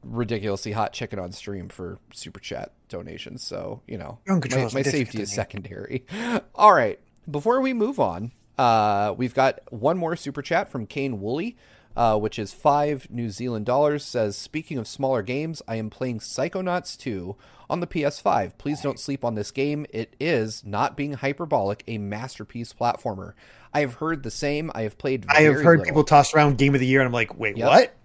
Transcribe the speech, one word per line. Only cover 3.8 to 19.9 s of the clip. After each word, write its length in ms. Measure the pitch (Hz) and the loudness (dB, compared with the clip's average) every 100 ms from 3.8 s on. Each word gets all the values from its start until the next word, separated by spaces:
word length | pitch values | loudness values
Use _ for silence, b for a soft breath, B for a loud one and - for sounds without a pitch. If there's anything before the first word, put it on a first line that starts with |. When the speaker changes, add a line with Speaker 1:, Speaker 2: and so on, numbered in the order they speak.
| - | -12
Speaker 1:
you 100 | 104 | -12
know, 200 | 85 110 - | -12 -14 -2
Speaker 2:
Your 100 | 190 | -2
own 40 | |
control 220 | 135 127 | 0 -2
Speaker 1:
my, 40 | 120 | -2
Speaker 2:
is 60 | |
Speaker 1:
my 80 | 127 | 0
Speaker 2:
different 240 | 139 143 120 | 0 0 -2
Speaker 1:
safety 120 | 107 | -6
Speaker 2:
than 40 | |
Speaker 1:
is 60 | 101 | -6
Speaker 2:
me. 40 | |
Speaker 1:
secondary. 720 | 101 101 - 95 95 98 123 - 196 240 233 - | -6 -6 -8 -12 -14 -10 -10 -8 -8 -4 -4 -6
All 180 | - 208 | 4 6
right, 260 | 175 113 - _ _ - | 8 4 -2 _ _ -8
before 300 | 147 175 254 | -4 0 0
we 120 | 262 | 0
move 240 | 247 220 269 | 0 -2 0
on, 320 | 113 85 113 _ _ - | -2 -2 -10 _ _ 2
uh, 580 | 123 113 107 101 104 98 | 4 6 4 2 0 -2
we've 180 | 123 | -2
got 260 | 135 131 - - | 2 2 0 -10
one 260 | 113 127 185 | -2 0 0
more 160 | 165 165 | -2 -4
Super 260 | 143 139 | -8 -10
Chat 280 | 135 170 196 | -2 -2 -2
from 160 | 131 107 | -8 -8
Kane 340 | 151 139 110 | -4 -4 -4
Woolley, 360 | 101 139 220 - b b b - | -4 -4 -6 -10 b b b 0
uh, 220 | 117 107 | 2 4
which 200 | 107 - | 0 -4
is 140 | 101 | -10
five 560 | - 147 143 147 143 - | 0 2 4 2 -2 -8
New 200 | 120 117 | -8 -8
Zealand 360 | 101 123 113 107 | -6 -6 -4 0
dollars, 380 | 127 147 147 | 2 2 0
says, 320 | - 123 107 98 | -4 -2 -2 -4
"Speaking 420 | - 156 156 143 | -10 -10 -8 -8
of 80 | 107 | -8
smaller 360 | - 135 131 | -6 -2 -2
games, 380 | 98 131 160 160 - | -2 -4 -6 -8 -8
I 100 | 113 | -6
am 140 | 110 | -6
playing 300 | - 131 113 | -6 -6 -6
Psychonauts 760 | - - 147 190 185 175 - - | -8 -4 -4 -4 -4 -4 -6 -12
two 400 | - 98 90 101 b b b | -8 -8 -8 -14 b b b
on 120 | 170 | -6
the 60 | 175 | -4
P 180 | 165 | -2
S 160 | 139 - | -2 -2
five. 360 | - 143 92 - | 0 0 -2 -6
Please 220 | 143 147 | -6 -4
don't 200 | 143 127 | -4 -6
sleep 240 | - 139 | -6 -4
on 100 | 120 | -4
this 160 | 110 104 | -4 -6
game. 360 | - 143 147 147 | -2 -2 -2 -6